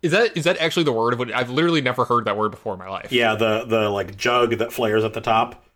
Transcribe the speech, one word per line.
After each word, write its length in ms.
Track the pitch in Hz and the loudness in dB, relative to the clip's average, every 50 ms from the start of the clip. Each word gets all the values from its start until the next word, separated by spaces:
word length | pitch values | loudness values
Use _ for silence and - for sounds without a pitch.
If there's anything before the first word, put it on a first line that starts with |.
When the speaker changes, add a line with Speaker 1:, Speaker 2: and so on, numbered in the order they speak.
Speaker 1:
Is 100 | - 175 | -2 0
that, 240 | 151 202 240 220 - | 2 2 2 2 0
is 80 | 175 147 | 0 0
that 140 | 170 185 - | 0 0 2
actually 260 | 160 165 - - 165 | 0 -2 0 0 0
the 80 | 147 | 2
word? 220 | 123 113 113 117 123 | 2 2 0 0 0
Of 60 | 120 | -2
what, 140 | 123 117 104 | -4 -4 -2
I've 160 | 123 127 120 | -2 -2 -2
literally 300 | 123 151 165 170 170 156 | 0 0 2 2 2 2
never 240 | 139 123 123 - 123 | 2 0 0 0 0
heard 220 | - 123 120 107 | 2 2 0 2
that 100 | 107 101 | 0 0
word 160 | 104 107 107 | 0 0 -2
before 220 | 98 - - 113 98 | -2 -6 -8 -8 -8
in 60 | 92 | -8
my 100 | 92 95 | -8 -10
life. 240 | 98 95 - - - | -10 -10 -8 -2 0
Speaker 2:
Yeah, 220 | 120 120 113 110 | 2 2 2 2
the, 280 | 104 113 113 107 110 120 | 2 2 2 2 0 0
the, 260 | 120 110 113 107 104 | 0 0 2 2 2
like, 280 | 101 101 98 92 98 - | 0 -2 -4 -6 -8 -4
jug 400 | - 123 120 123 120 117 117 107 | -2 2 2 4 2 2 2 -2
that 160 | 117 117 - | -2 -4 -2
flares 320 | - 123 110 107 110 110 | -2 0 2 2 2 0
at 80 | 110 110 | 0 -4
the 80 | 113 | -4
top. 420 | 110 - 113 110 117 117 - - _ _ _ | -2 0 2 2 2 0 -4 -18 _ _ _